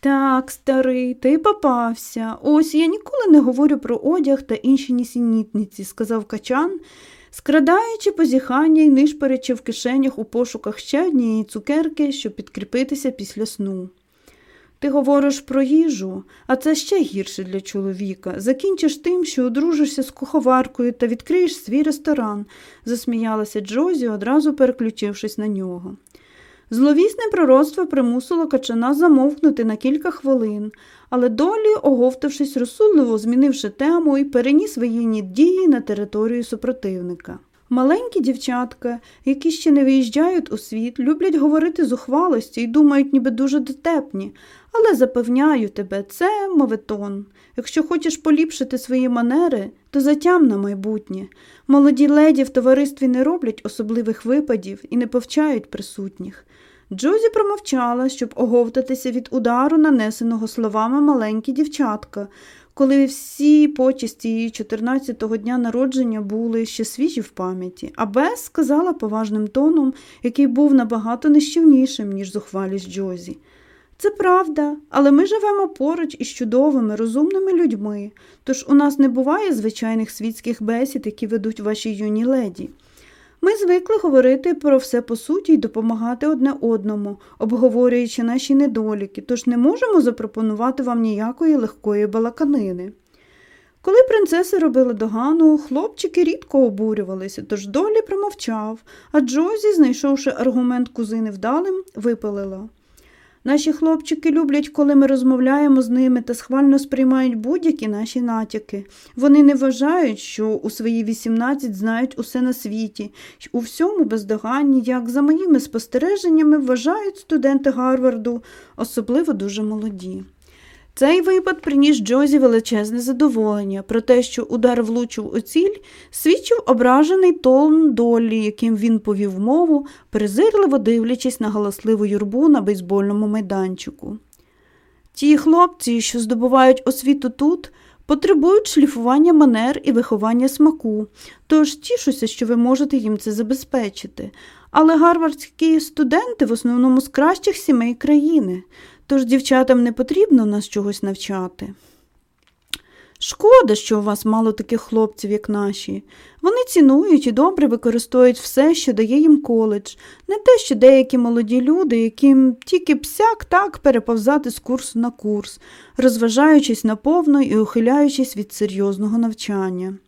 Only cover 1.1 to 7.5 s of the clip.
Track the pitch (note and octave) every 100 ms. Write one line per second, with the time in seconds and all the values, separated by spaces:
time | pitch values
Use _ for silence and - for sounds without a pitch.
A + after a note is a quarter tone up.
1.1 | B3 B3+ D#4+ D#4+ G#4 C#4+ A#3+ A#3 A3+ -
2.1 | - A3+ A3+ - D4+ D#4 D4+ E4 G#4 -
3.1 | C#5+ G#4+ D4+ B3 B3 D4 D4 - A#3+ -
4.1 | F4+ C#4 C4+ - A3 A#3+ C4+ - B3 A#3+
5.1 | B3 A#3+ A3+ A3 G#3 G3+ - F#3+ - A3
6.1 | A3+ G#3 G#3+ - B3+ E4+ F#4 - - -
7.1 | - _ - -